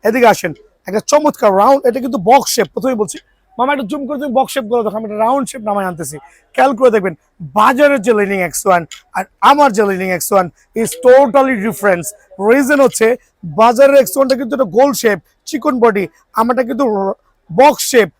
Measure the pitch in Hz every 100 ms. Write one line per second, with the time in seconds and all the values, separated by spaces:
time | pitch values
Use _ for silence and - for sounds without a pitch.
0 | 208 240 233 196 175 143 _ _ - 202
1 | - 294 294 - 220 190 220 277 262 233
2 | 254 233 180 262 208 - 202 - 233 240
3 | 208 - _ _ _ - 254 285 214 294
4 | 262 294 285 240 254 269 214 240 214 202
5 | 220 208 220 277 254 269 214 202 190 170
6 | 147 151 - _ _ - 262 233 254 214
7 | 190 160 _ _ 156 202 - 254 294 277
8 | 202 214 202 196 175 - 208 180 160 -
9 | _ - 190 _ 208 285 277 202 208 190
10 | 190 180 - 196 180 _ _ - 220 -
11 | 254 254 277 269 269 247 208 190 202 175
12 | 165 - _ - 202 262 262 285 262 -
13 | 226 240 _ _ 175 147 226 240 277 277
14 | 247 - 269 254 254 254 240 196 285 220
15 | 226 196 _ _ - 302 302 262 226 208
16 | 175 _ _ - 233 247 240 247 277 208
17 | 196 - _ _ _ 170 277 262 - 254
18 | 190 _